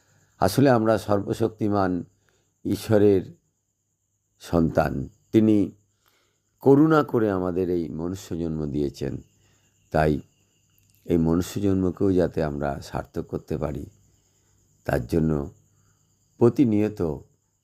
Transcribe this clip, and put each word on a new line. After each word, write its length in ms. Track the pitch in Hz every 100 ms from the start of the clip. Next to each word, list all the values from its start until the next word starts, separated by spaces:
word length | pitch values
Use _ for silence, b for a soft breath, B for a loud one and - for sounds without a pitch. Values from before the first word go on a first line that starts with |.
| b b b b
আসলে 300 | 95 - 139
আমরা 280 | 120 110 107
সর্বশক্তিমান 1080 | 98 101 - - 113 - 107 101 95 87 - _ _ _ _ _ 98
ঈশ্বরের 680 | 101 - 107 104 95 - - _ _ _ _ _ _ _ _ _ _
সন্তান, 720 | - 85 80 - 76 69 67 - _
তিনি 400 | 110 110 104 95 - _ _ _ _ _ _ _ _
করুণা 440 | 131 139 160 156
করে 280 | 143 123 107
আমাদের 380 | 92 90 87 90
এই 200 | 87 82
মনুষ্য 500 | 78 85 95 - 85
জন্ম 260 | 85 78 76
দিয়েছেন। 560 | 71 71 69 69 69 - _ _ _ _ _ _
তাই 280 | 78 78 71 - _ _ _ _ _ _ _ -
এই 120 | 87
মনুষ্য 440 | 80 85 92 -
জন্মকেও 500 | 101 95 92 - 101
যাতে 320 | 90 82 -
আমরা 380 | 78 71 71 71
সার্থক 400 | - 69 - 87
করতে 360 | 78 82 - 76
পারি, 280 | 76 69 82 - _ _ _ _ _ _ _ _ -
তার 220 | 69 60
জন্য 420 | 85 80 73 69 - _ _ _ _ _ _ _ -
প্রতিনিয়ত 640 | 120 120 123 104 107 101 85 71 - _ _ _